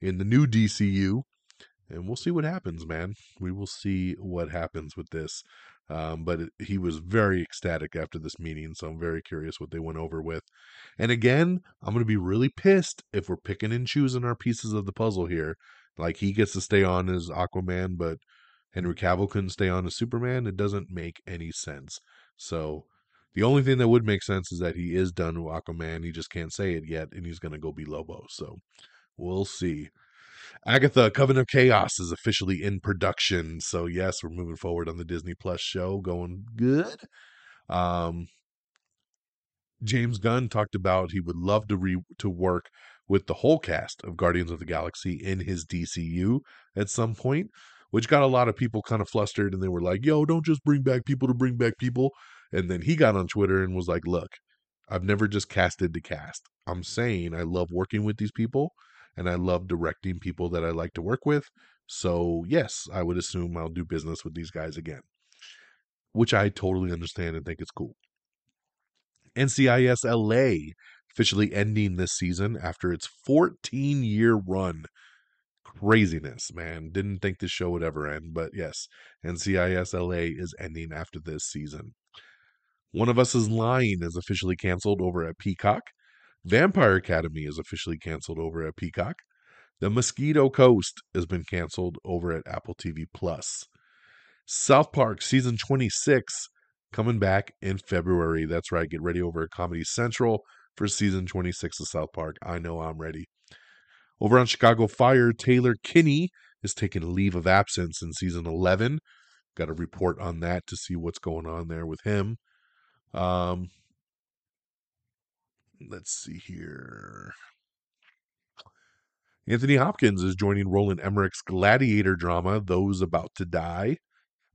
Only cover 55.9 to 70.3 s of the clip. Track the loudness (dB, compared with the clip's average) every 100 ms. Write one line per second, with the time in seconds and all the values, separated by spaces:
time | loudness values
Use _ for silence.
55.9 | -2 -8 -10 -10 -18 -20 _ -8 -6 -6
56.9 | -4 -2 -2 -4 -4 -2 -2 -2 -2 -2
57.9 | 0 0 -2 -4 -2 -2 0 -2 -4 _
58.9 | -20 -16 -6 -2 0 0 0 0 -2 -2
59.9 | -4 -6 -6 -6 -4 -4 -2 -2 -2 -6
60.9 | -6 -4 -2 0 0 -2 _ _ _ -16
61.9 | -4 -2 0 0 -2 0 0 0 -6 -8
62.9 | -4 -2 -2 -4 -4 -6 -6 -6 -6 -6
63.9 | -6 -6 -8 -10 -10 -10 -8 -8 -10 -12
64.9 | -14 -18 _ _ _ -20 -20 _ _ _
65.9 | _ _ 0 4 4 2 0 -2 0 -2
66.9 | -4 -6 -6 -6 -6 -8 -10 -10 -10 -12
67.9 | -12 _ _ _ _ _ _ _ _ _
68.9 | _ _ _ _ 0 2 6 6 8 6
69.9 | 4 2 2 4